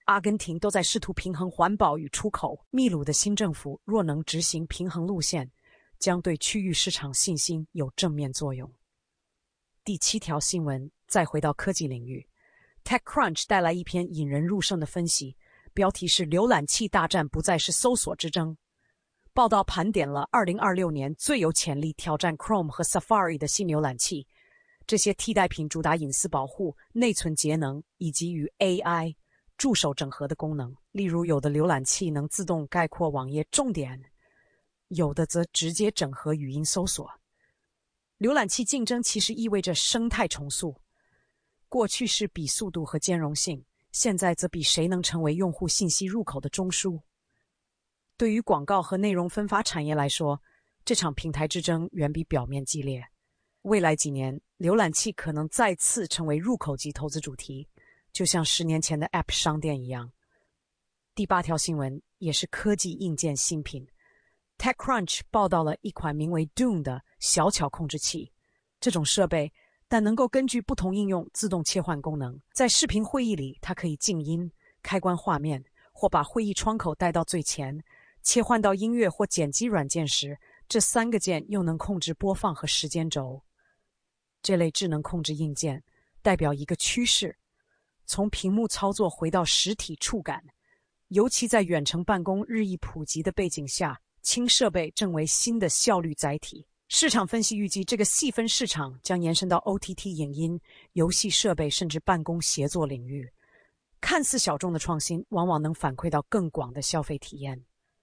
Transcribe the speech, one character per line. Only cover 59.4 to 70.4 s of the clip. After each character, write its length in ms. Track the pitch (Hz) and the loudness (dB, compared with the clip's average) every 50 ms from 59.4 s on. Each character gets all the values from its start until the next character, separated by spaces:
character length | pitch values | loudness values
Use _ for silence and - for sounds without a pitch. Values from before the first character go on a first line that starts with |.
| - 170 151 156 | 0 0 0 0
店 240 | 147 160 147 135 | 0 -2 -2 -4
一 60 | 123 123 | -4 -6
样。 240 | 127 123 120 123 - _ _ _ _ _ _ _ _ _ _ _ _ _ _ _ _ _ _ _ _ | -8 -10 -10 -12 -16 _ _ _ _ _ _ _ _ _ _ _ _ _ _ _ _ _ _ _ _
第 100 | - 208 | -4 0
八 160 | 175 190 180 | 2 2 2
条 160 | 175 - 165 156 | 2 2 0 0
新 200 | - - 165 147 | 0 0 0 0
闻 240 | 139 135 135 147 - _ _ _ | -2 -2 -4 -8 -12 _ _ _
也 160 | 196 160 147 | -4 -2 0
是 120 | - - - | 0 -2 -2
科 280 | - - - 214 208 | -4 -2 0 2 2
技 160 | - - 185 | 2 0 -2
硬 240 | 160 - 196 180 156 | -4 -4 -4 -2 -2
件 180 | 139 - 160 143 | 0 0 0 0
新 300 | 131 - - 170 156 147 | 0 0 0 -2 -2 -4
品。 240 | - - 135 131 - _ _ _ _ _ _ _ _ _ _ _ _ _ - | -6 -10 -12 -14 -16 _ _ _ _ _ _ _ _ _ _ _ _ _ -2
TechCrunch 640 | - 247 254 - - - 262 233 185 160 - - - - | 0 0 0 0 -2 -2 0 0 0 -2 -4 -6 -4 0
报 160 | - 226 202 185 | 2 2 4 4
道 160 | 185 170 160 | 4 2 2
了 100 | 151 156 - | 2 -2 -4
一 100 | - 214 | -6 -8
款 240 | - - - 156 147 | -8 -6 -4 -4 -2
名 160 | 151 151 160 | -2 -2 0
为 160 | 175 160 160 147 | 0 0 -2 -2
Dune 340 | - - 254 254 214 170 | 0 0 0 2 2 0
的 200 | 143 135 127 131 - _ _ _ | -2 -2 -4 -6 -8 _ _ _
小 300 | - - - 175 156 185 | -2 0 2 4 4 4
巧 200 | 202 - 156 139 | 2 2 0 -4
控 180 | - - 170 143 | -4 -4 -6 -6
制 100 | 151 147 | -4 -4
器。 320 | - - - 165 - - _ _ _ _ _ _ _ _ _ _ | -4 -4 -4 -6 -8 -12 _ _ _ _ _ _ _ _ _ _
这 100 | - 247 | 0 0
种 140 | - 175 151 | 2 2 2
设 200 | - - - 190 | 2 2 2 2
备 240 | 165 - 160 147 151 - _ _ _ _ _ _ _ | 4 2 0 0 -2 -6 _ _ _ _ _ _ _
但 160 | - 226 214 | 2 2 4
能 100 | 208 226 | 4 4
够 140 | 226 262 240 | 4 2 2
根 180 | - 269 | 2 2